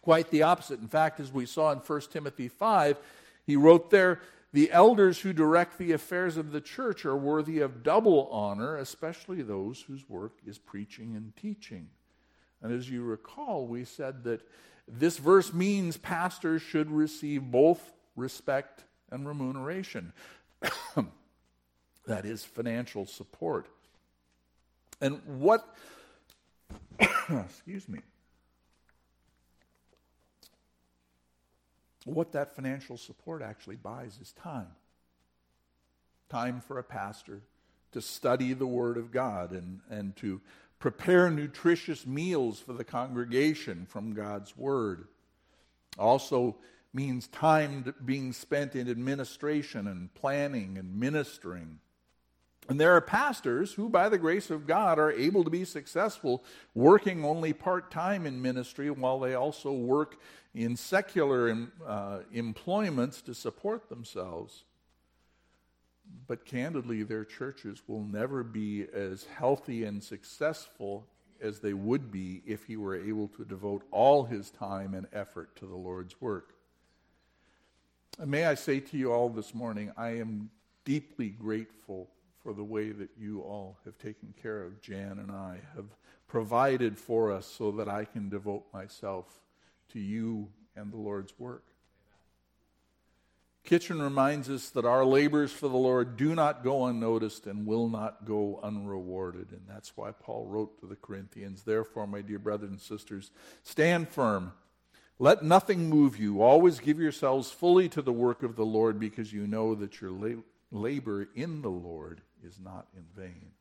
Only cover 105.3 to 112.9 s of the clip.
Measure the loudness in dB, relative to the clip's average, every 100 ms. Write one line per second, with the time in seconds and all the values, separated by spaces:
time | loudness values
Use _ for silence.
105.3 | 6 6 6 6 0 4 6 6 4 -2
106.3 | 6 8 10 8 6 0 2 0 0 0
107.3 | 0 -2 0 6 8 6 0 -2 2 2
108.3 | 0 -4 -2 0 4 2 2 -4 -6 -8
109.3 | -6 -4 -2 0 -2 -6 -10 -12 -8 -8
110.3 | -8 -14 _ _ -6 -4 -4 -4 -6 -6
111.3 | -8 -8 -6 -6 -8 -10 -12 -14 -16 _
112.3 | _ -20 -20 -18 -18 -18